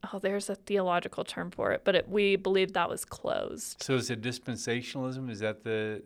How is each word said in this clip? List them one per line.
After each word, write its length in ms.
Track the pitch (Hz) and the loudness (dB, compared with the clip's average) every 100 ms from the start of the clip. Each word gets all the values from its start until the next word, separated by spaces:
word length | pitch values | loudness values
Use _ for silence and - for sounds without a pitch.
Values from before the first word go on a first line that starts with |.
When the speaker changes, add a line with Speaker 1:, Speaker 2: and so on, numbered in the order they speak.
| - | -10
Speaker 1:
oh, 60 | 196 | -4
there's 320 | 190 202 202 | -2 0 -2
a 40 | |
theological 720 | 190 - 202 180 175 190 - | -6 0 2 4 2 0 -4
term 260 | - - 175 | -6 -6 -6
for 220 | 170 - | 0 2
it, 120 | - | 4
but 100 | - | 4
it, 120 | 180 - | 4 4
we 300 | 208 202 196 | 4 6 4
believed 380 | 190 190 190 | 4 2 2
that 160 | 185 175 | 2 0
was 160 | 220 - | -2 -8
closed. 760 | - - 50 50 - - - | -6 -2 0 -2 -6 -10 -8
Speaker 2:
So 120 | - | 0
is 160 | 131 123 | 0 0
it 100 | 113 | -2
dispensationalism? 1080 | 120 123 - 113 - 120 123 139 131 131 127 | -4 -4 -6 -4 -2 -2 -4 -6 -4 -4 -6
Is 80 | 104 | -2
that 260 | 107 107 | -2 -2
the, 380 | 117 110 107 107 | -2 -2 -2 -4